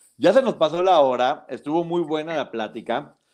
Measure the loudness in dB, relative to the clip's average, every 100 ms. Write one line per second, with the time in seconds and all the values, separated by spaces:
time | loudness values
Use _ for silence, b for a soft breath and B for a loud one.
0 | b 0 2 4 2 0 -2 0 2 4
1 | 4 2 0 -2 -8 -12 -4 -4 -2 -4
2 | -2 -4 -4 -6 -6 -6 -8 -8 -6 -6
3 | -6 _ _